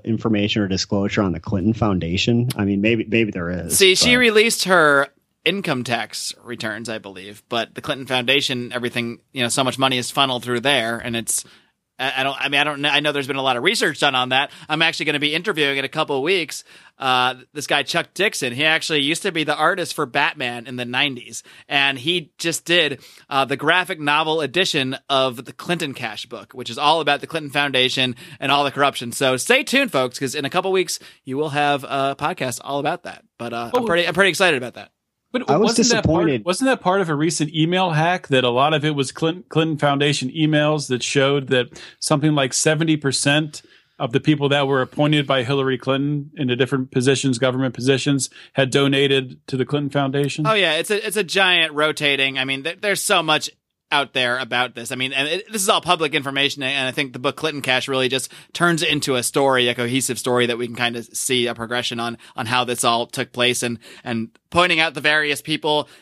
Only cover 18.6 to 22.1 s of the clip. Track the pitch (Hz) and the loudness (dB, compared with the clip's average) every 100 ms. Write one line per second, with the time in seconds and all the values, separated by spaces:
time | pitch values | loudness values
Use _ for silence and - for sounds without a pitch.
18.6 | 156 156 - 156 139 165 202 160 151 147 | 2 2 0 -2 0 -2 -2 -2 -2 0
19.6 | 156 185 160 - 135 139 156 156 127 120 | 0 0 -4 -4 -4 0 0 -2 -6 -8
20.6 | 120 123 120 127 143 123 107 113 - - | -10 -8 -4 0 0 -2 -12 -16 -16 -18
21.6 | - 143 139 135 135 | -4 0 0 0 -2